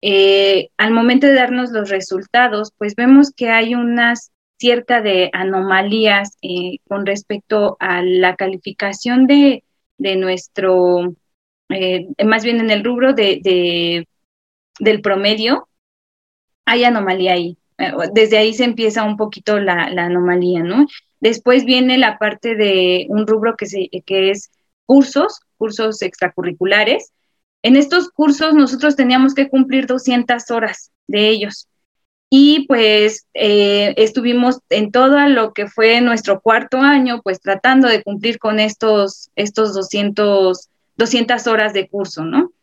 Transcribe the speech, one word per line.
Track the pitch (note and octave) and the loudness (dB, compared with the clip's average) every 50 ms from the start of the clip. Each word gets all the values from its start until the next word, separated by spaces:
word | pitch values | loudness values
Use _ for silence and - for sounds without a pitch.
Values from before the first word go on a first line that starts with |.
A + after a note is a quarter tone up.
eh, | - G3+ G3 G3 G3 G3 G3 G3 G3 G3 G3 F#3 - - _ _ | 0 0 2 4 4 4 4 2 2 2 0 0 -2 -6 _ _
al | G#3 A3 | -2 0
momento | A3+ A#3 A#3 A#3+ B3+ C4+ C#4 C#4+ | 2 2 2 2 2 4 4 4
de | C#4 | 4
darnos | C4 B3+ B3 B3 B3 B3+ A#3+ | 4 2 0 -2 -4 -4 -4
los | A#3 A3 G#3 G3 | -6 -6 -6 -4
resultados, | G3 F#3+ F#3+ - F#3+ F#3 G3 _ - A#3+ B3 B3 G#3 G#3 G#3+ G#3+ _ _ | -6 -6 -6 -6 -8 -8 -8 _ 0 0 0 2 0 -4 -6 -8 _ _
pues, | G#3 G#3 G#3 | -8 -8 -4
vemos | - A#3+ B3 C4+ C#4 C#4+ C#4 - | -2 4 6 6 6 6 4 0
que | - B3 A3+ | -6 -4 0
hay | A3+ A3+ A3+ A#3 A#3+ | 0 0 0 0 -2
unas | A#3+ A#3+ A#3+ A#3 A#3+ A#3 A#3 A#3+ A#3 - _ _ _ _ _ _ _ | -4 -2 -2 0 0 0 0 0 -4 -8 _ _ _ _ _ _ _
cierta | - A#3+ A#3+ A#3+ A#3+ - B3 A#3+ | 0 0 0 0 0 0 -2 0
de | G#3+ G#3+ F#3+ F#3 F#3 F3+ - | 0 0 0 0 0 -2 -2
anomalías, | F3+ F#3 F#3+ F#3+ F#3+ F#3+ G3 F#3+ F#3 G3 G3+ G#3 A3+ A3 G#3+ G3+ G3+ G3+ G3+ _ _ | -6 -6 -4 -4 -4 -2 0 0 0 0 0 0 0 2 2 2 0 -2 -4 _ _
eh, | - F#3 F3+ F3+ F3+ F3+ F#3 - _ _ | -12 -10 -8 -8 -8 -8 -10 -14 _ _
con | G3 G3+ G3+ | -8 -6 -4
respecto | F#3+ G3 G3+ G3+ _ G#3 G#3 _ _ A3 G#3+ G#3 G3+ G3 _ | -4 -6 -6 -6 _ -12 -12 _ _ -2 0 0 -2 -2 _
a | - F#3+ F3+ F3+ | -6 -4 -4 -2
la | F3+ F#3 F#3 F#3 F#3 F3+ F#3 - | -2 0 0 2 2 0 0 -2
calificación | G3 F#3+ F#3+ F#3 _ G3+ G3+ _ - G3+ G3 G3+ - B3 B3 B3+ C4 B3+ | -6 -6 -6 -8 _ -16 -10 _ -8 -8 -8 -6 -6 -2 2 2 4 4
de, | C#4+ C#4+ C#4+ C#4 B3+ - _ _ _ _ _ _ _ _ | 6 6 6 4 2 0 _ _ _ _ _ _ _ _
de | C#4 G3 F#3+ | -6 -4 -2
nuestro, | F#3+ F#3+ F#3 F#3 F3+ - - _ - F#3+ F#3+ F#3 F3+ F3+ F3+ F3+ F3+ F3 F3+ F3 _ _ _ _ _ _ _ _ _ _ _ | -2 -2 -2 -4 -6 -8 -12 _ -4 -2 0 2 2 2 2 0 0 -2 -4 -8 _ _ _ _ _ _ _ _ _ _ _
eh, | F#3+ F#3+ F#3 F#3 F3+ D#3+ F3 F#4+ C#4+ _ G3+ | -6 -4 -2 -2 -4 -4 -6 -8 -6 _ 0
más | G#3+ A3+ A3 G#3+ | 0 0 0 0
bien | A#3+ A#3 A#3 | -2 -2 -2
en | A3+ A3 | 0 0
el | G#3+ G#3 G3+ | -2 -2 -2
rubro | A#3+ B3 A#3+ B3+ C4 C#4 | -4 -2 0 0 0 2
de, | C#4 G#3+ G3 F#3 F#3 F3+ | 2 0 0 0 -2 0
de, | G3 F#3 F3+ F3 F3 E3+ E3+ E3+ E3+ E3+ E3+ E3 _ _ _ _ _ _ _ _ _ _ _ _ _ _ - | 0 0 0 0 -2 -2 -2 -4 -4 -4 -6 -8 _ _ _ _ _ _ _ _ _ _ _ _ _ _ -2
del | G#3 A3 A3 G#3 | 0 0 0 2
promedio, | G#3 G#3 G3 F#3+ G3+ G3+ G#3+ G#3+ A3 A3+ C#4 - - _ _ _ _ _ _ _ _ _ _ _ _ _ _ _ _ _ _ _ _ | 0 -2 -2 0 0 -2 -2 0 -2 -2 -2 -2 -4 _ _ _ _ _ _ _ _ _ _ _ _ _ _ _ _ _ _ _ _
hay | - A#3 A#3+ A#3+ | -2 0 2 2
anomalía | A#3+ A#3+ A3 G3 F#3 F#3 F#3+ F#3 F#3 F3+ | 0 0 0 -2 -2 -2 -2 0 0 0
ahí. | F3+ E3+ E3+ F3 _ _ _ _ _ | -2 -2 -6 -10 _ _ _ _ _
Eh, | F#3+ F3+ - - E3+ F#3 G3+ | -8 -8 -6 -6 -6 -2 2
desde | G#3+ A3 G#3+ A3 G#3+ | 2 2 4 4 2
ahí | G#3+ A3 A3 | 2 2 0
se | A3 B3 | -2 -2
empieza | A#3+ A3+ A3+ A3+ G#3+ G#3 A3+ G#3+ | -2 -2 -2 -2 -2 -2 -2 -4
un | G#3+ G#3+ G#3 | -4 -4 -4
poquito | G#3+ G#3+ G#3 - - - G#3+ G3+ | -6 -8 -8 -12 -6 -4 -2 -2
la, | G3+ F#3+ F3 F3 E3+ - | 0 -2 -2 -2 -2 -4
la | - F3+ F3 | -4 -6 -4
anomalía, | F3 F3 F3+ F3+ F3+ F3+ F3+ F3+ F3+ F3+ E3+ E3 | -2 -2 -2 0 0 0 0 0 0 -2 -2 -4
¿no? | E3+ G3 B3 D4 C#4+ - - _ _ _ _ | -2 0 0 0 0 0 -18 _ _ _ _
Después | - A3 A#3 A3+ _ B3 B3 C#4 - | 0 0 0 0 _ 2 2 2 4
viene | A#3 C4 B3+ B3+ B3+ B3+ C4 | 2 0 2 2 2 2 2
la | B3+ A3 G#3+ G#3 | 2 2 0 -2
parte | G#3+ G#3+ G#3+ G#3 - A#3 A3+ | -4 -4 -4 -6 -8 -6 -2
de | G#3+ G#3+ G3+ G3 F#3 F3+ F3+ F3+ F3+ - - | -2 0 0 2 2 2 2 0 -2 -2 -2
un | G3+ G#3+ G#3+ G#3+ | -2 -2 0 0
rubro | A3 A3 G#3+ A3+ A3 - | 0 0 0 -4 -4 -4
que | G#3+ | -10
se, | G3+ G3 G3 F#3 F3+ - F3+ - | -10 -8 -8 -8 -8 -8 -14 -8
que | - G3 G3 F#3+ F#3+ | -4 -2 0 0 0
es | G3 G3+ - _ _ _ _ _ _ _ _ | -2 -4 -8 _ _ _ _ _ _ _ _
cursos, | - C4+ C#4 C4+ C4+ - C#4 D#4+ G#4+ - - _ _ _ _ | 4 4 4 4 2 -2 -2 -2 -2 -6 -10 _ _ _ _
cursos | A3 A3 G#3 - A3 A3 G#3+ G#3+ | -8 -8 -4 -4 -4 -4 -4 -6
extracurriculares. | G3+ F#3 - - F#3+ F3+ - - F3 F3 F3+ - F#3 F#3 G3 G#3 G#3+ G#3+ C4+ F#4 - _ _ _ _ _ _ _ _ _ _ _ | -8 -10 -8 -8 -10 -10 -8 -6 -8 -8 -6 -4 -2 0 0 0 2 0 -2 -4 -4 _ _ _ _ _ _ _ _ _ _ _
En | _ A3+ B3+ | _ 4 4
estos | C#4 D4 C#4 E4+ F4+ F4 - | 4 4 2 0 -2 -2 -2
cursos | _ - D4+ D4+ C#4+ - D#4 D#4 D#4 | _ -2 -2 -2 0 -2 -2 0 2
nosotros | D4+ C#4 B3 B3 B3+ D4 D4+ C#4+ C#4+ | 2 0 0 -2 -2 0 0 0 2
teníamos | C4 B3 B3+ B3+ C4 C4+ C4+ | 2 2 4 4 2 2 2
que | C#4 C#4 C4+ | 0 -2 0
cumplir | - C4+ C4 C4 C4 C4+ C4 | 2 0 0 2 0 -2 -2
doscientas | - B3+ C4 B3+ C4 B3 A#3+ A#3+ A#3+ B3 A#3+ A#3 - | -2 -4 -4 -2 -2 -2 -2 0 -2 -4 -4 -4 -6
horas | A#3+ A#3 A3 G#3+ - - - _ _ _ _ - | -4 -4 -4 -4 -6 -10 -18 _ _ _ _ -6
de | F#3+ G#3 G#3+ G#3+ | -2 0 2 2
ellos. | A3 G#3 G3+ G3+ G3+ - - _ _ _ _ _ _ _ _ _ _ _ _ _ | 0 0 -4 -8 -10 -14 -20 _ _ _ _ _ _ _ _ _ _ _ _ _
Y, | - C4+ C#4 C#4+ D4+ D#4 C#4 - | 6 6 8 6 6 2 2 0
pues, | C#4 A#3 A3+ G#3+ G#3+ G#3 G#3 G#3+ G#3+ - _ _ _ | 0 2 2 2 4 4 2 0 -2 -4 _ _ _
eh, | - - G#3 G#3 G#3 G3+ G3+ G3+ G3+ G3+ G3+ G3 - | -2 0 2 2 2 2 2 2 0 0 -2 2 2
estuvimos | A3 A3 G#3+ C4 A#3 A#3+ A#3+ B3 A#3+ B3+ C4 C4+ _ _ | 0 2 2 -2 -2 0 0 2 2 0 0 -2 _ _
en | - G#3 G#3+ G#3 | -2 -2 -2 0
todo | G3+ B3 B3+ C4+ C#4+ C#4+ C#4+ C#4+ | 2 2 4 4 4 4 4 4
lo | C#4 A#3+ A3 G#3+ | 4 2 0 -2
que | - - G3+ | -4 -8 -10
fue | G3+ - - A3 A3+ A3+ A#3+ | -8 -2 2 2 4 4 4
nuestro | B3 A#3+ A#3 A3 - - G3 F#3+ | 2 0 0 -2 0 -2 -2 0
cuarto | _ A3+ A3 A#3 C4+ - - C4 | _ 2 2 2 0 -2 -2 2
año, | C4+ C#4 D4 C4+ B3+ B3+ A#3+ A#3 - | 2 4 4 4 2 0 -2 -4 -4
pues, | G3 F#3 F#3 | -6 -6 -6
tratando | _ F#3+ G3 F#3+ - A#3+ C4 C4+ C4 A#3+ | _ -4 -4 0 0 2 4 4 4 4
de | A3+ G#3 G#3+ | 2 0 -2
cumplir | - G3+ G3+ G#3 A#3 A3+ G#3+ | -4 -10 -6 -4 -6 -6 -4
con | - A3 G#3+ G#3+ | -4 -4 -2 0
estos, | G#3+ G#3+ G#3 _ - A3 G#3+ G#3 G3+ G3 - - - _ _ | -2 -2 -4 _ 0 2 2 2 0 -2 -4 -12 -20 _ _
estos | - G#3 G#3 G#3 - A3 G#3+ F#3+ | -6 -6 -6 -2 -2 -2 -2 -2
doscientos, | G3 F#3+ F#3 - G3+ G3+ G3+ G3+ G#3+ G#3 G3+ G3+ G3 F#3+ F#3 F#3 F3+ - _ _ _ _ _ _ | -6 -8 -6 -4 -4 -4 -4 -2 0 0 2 2 2 2 0 0 -4 -8 _ _ _ _ _ _
doscientas | - A3+ A3+ - A#3+ A#3 A#3 A#3+ A#3+ A#3+ A#3+ | -2 -2 0 0 -2 0 0 -2 -4 -2 -2
horas | A3+ G#3+ G#3+ G#3+ G3+ | 0 0 0 -2 -2
de | G3+ F#3+ - | -4 -6 -6
curso, | - G3+ G3 F3 - - D#3 | -8 -8 -8 -8 -8 -10 -10
¿no? | D#3+ - B3+ F4 F4+ _ _ | -4 -2 -2 -2 -2 _ _